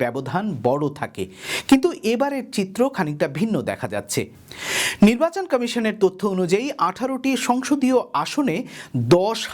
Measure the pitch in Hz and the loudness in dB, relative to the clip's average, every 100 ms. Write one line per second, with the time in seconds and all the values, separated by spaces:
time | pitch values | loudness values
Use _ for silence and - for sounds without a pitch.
0 | 120 131 131 180 214 135 120 143 147 143 | -2 -4 -4 -4 -4 -2 0 0 -2 -4
1 | - - 92 - - - - 269 339 285 | -8 -8 -10 -10 -8 -4 4 6 6 0
2 | 214 233 277 277 - - 190 190 269 269 | 0 0 0 -2 -4 -4 -2 0 0 0
3 | 156 147 160 139 220 165 101 98 92 101 | -2 0 -2 0 0 0 -2 -4 -4 -4
4 | - - 98 - - - - - - - | -4 -2 -4 -6 -20 -12 -6 -4 -4 4
5 | 208 240 330 370 370 254 240 240 220 220 | 4 6 2 0 -2 -2 0 -2 -2 2
6 | 190 185 208 196 175 196 277 - 170 185 | 2 2 -2 0 2 0 0 -2 -2 -2
7 | 262 262 269 254 - 247 262 285 262 254 | -4 -2 0 0 0 0 0 2 2 2
8 | - 139 160 - 262 170 - - - 127 | 0 -4 -2 0 0 -2 -6 -12 -6 -2
9 | 117 175 202 226 - | 4 4 4 -2 -6